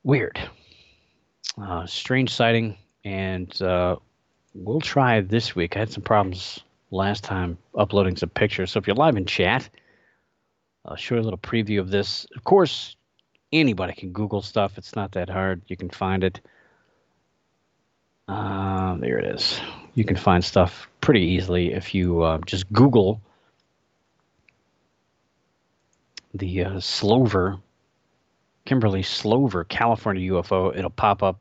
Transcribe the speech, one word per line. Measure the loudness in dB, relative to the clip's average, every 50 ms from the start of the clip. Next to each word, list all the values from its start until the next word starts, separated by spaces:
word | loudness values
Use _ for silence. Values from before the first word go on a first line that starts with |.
| _
Weird. | 2 2 2 2 -4 -6 -10 -12 -12 -14 _ _ _ -20 _ _ _ _ _ _ _ _ _ _ _ _ _ -10 -10 -10 -8
Uh, | -8 -6 -6 -6 -6
strange | -8 -10 -10 -2 0 2 2 2 0
sighting, | 2 2 4 4 4 2 0 -2 -8 -12 _ _ _ _ _
and, | -8 -6 -4 -4 -4 -4 -6 -8 -8 -8 -4
uh, | -2 0 2 2 2 0 -2 -4 _ _ _ _ _ _ _ _ _ _ _
we'll | -12 -6 -4 -4 -2
try | -4 0 2 4 4 6 4 2
this | 2 2 0 -2 -2 -2 -2
week. | -2 -2 -2 -2
I | -4
had | -6 -6
some | -6 -12
problems | 0 2 2 2 2 0 -4 -8 -12 -14 -14 -16 _ _ _ _ _ _
last | -4 -2 -2 -2 -2 -4
time | -6 -6 -4 -4 -2 -4 -6 -8 _ _ -2
uploading | -2 0 2 2 2 2 2 0
some | -2 -6 -6
pictures, | _ 0 0 0 0 -4 -6 -4
so | -4 -4
if | 0
you're | 0 2
live | 4 4 4 2 2
in | -2
chat, | -2 0 0 2 2 2 0 -2 -8 _ _ _ _ _ _ _ _ _ _ _ _ _ _ _ _ _ _ _ _ _ _ _
I'll | -14 -12
show | -12 -4 -2 -2
you | 0
a |
little | 0 -2 -4 -8
preview | -6 -2 0 0 0 2 0 -2
of | 0 0
this. | 0 0 0 -2 -6 -8 -10 _ -18
Of | -8 _
course, | 4 6 6 6 4 0 -8 -10 -14 -18 _ _ _ _ _ _ _ _ _ _ _
anybody | 2 4 4 4 2 0 -4 -6
can | -6 -10 -12 -10
Google | -4 -4 -4 -2 -2 -4
stuff. | -6 -2 0 0 0 0 -2 -12
It's | -18 -10 -8
not | -8 -8 -4
that | -4 -6 -6 -4
hard. | -4 -2 -2 -2 -4 -6 -8 _
You | -12
can | -10 -10 -12
find | -6 -4 -4 -2 0 0 0
it. | 0 -2 -4 _ _ _ _ _ _ _ _ _ _ _ _ _ _ _ _ _ _ _ _ _ _ _ _ _ _ _ _ _ _ _ _ _ _ _ _ _
Uh, | -10 -8 -6 -6 -6 -4 -4 -4 -2 -2 -2 -2 -2 -2
there | -2 -2 -2 -2 -2
it | -2
is. | -4 -4 -4 -4 -4 -4 -6 -10 -12 -14 -18 -20 -4 _
You | 0 0
can | 0 0
find | 0 4 4 4 4
stuff | 2 2 4 2 2 2 0 -12 -20 _ _ _
pretty | 2 4 4 6
easily | 4 4 2 0 0 0 0 0 0 0
if | -2 -4 -6 -2 -2
you, | 0 2 2 2 2
uh, | 2 2 2 0 -4
just | -6 -6 -6 -6 0
Google | 4 6 6 8 8 6 4 4 0 -2 -10 _ _ _ _ _ _ _ _ _ _ _ _ _ _ _ _ _ _ _ _ _ _ _ _ _ _ _ _ _ _ _ _ _ _ _ _ _ _ _ _ _ _ _ _ _ _ _ _ _ _ _ _ _ _ _ _ _ _ -20 _ _
the, | -10 -8 -6 -4 -2 -2 -4
uh, | -4 -4 -6
Slover, | -6 -6 -4 0 2 4 4 6 4 4 4 2 0 0 -4 -8 _ _ _ _ _ _ _ _ _ _ _ _ _ _ _ _ _ _ _ _ _
Kimberly | -2 0 2 2 2 0 0
Slover, | -2 -4 -6 -4 0 2 2 4 2 2 0 -4 -6
California | _ -2 0 2 2 2 0 0 -2 -2 -2 -2
U | 0 0 -2
F | 0 0
O. | 0 2 2 0
It'll | -2 -2 -6 -6
pop | -4 0 2 2 2 2
up. | 0 -2 -2 -2